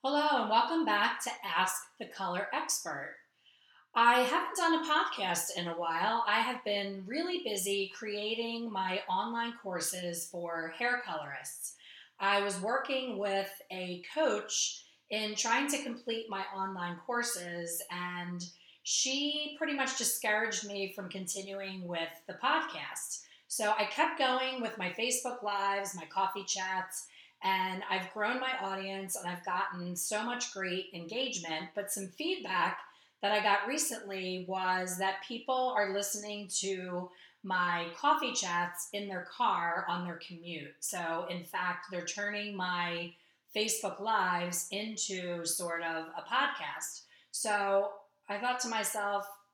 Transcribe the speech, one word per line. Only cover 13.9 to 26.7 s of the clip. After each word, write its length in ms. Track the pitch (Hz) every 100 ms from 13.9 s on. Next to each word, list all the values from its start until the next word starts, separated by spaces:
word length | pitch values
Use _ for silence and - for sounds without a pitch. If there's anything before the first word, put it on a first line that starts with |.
| 175 -
coach 680 | 302 294 208 - - - - - _ _
in 240 | 214 214
trying 340 | 208 233 247 285
to 140 | 285
complete 480 | 247 233 - 226 226
my 140 | 196 190 190
online 400 | 190 185 175 170 -
courses, 760 | 233 - 180 175 175 170 170 -
and 520 | 180 175 175 175 175 175 - - -
she 680 | - - 262 269 294 302 302 -
pretty 160 | 302
much 240 | 277 262 -
discouraged 680 | 220 - 214 214 226 202 202
me 280 | 202 196 202
from 140 | 185
continuing 760 | 196 185 196 196 196 190 190 175
with 220 | 170 165 - -
the 120 | 175
podcast. 840 | 262 320 311 151 143 - - - - - _
So 260 | - 214 214
I 60 |
kept 340 | 208 - 320 -
going 440 | 262 254 262 262
with 160 | 226 -
my 140 | 180
Facebook 500 | 180 240 247 254 -
Lives, 520 | 208 202 196 196 196
my 120 | 185 160
coffee 380 | 196 190 202
chats, 640 | 190 196 190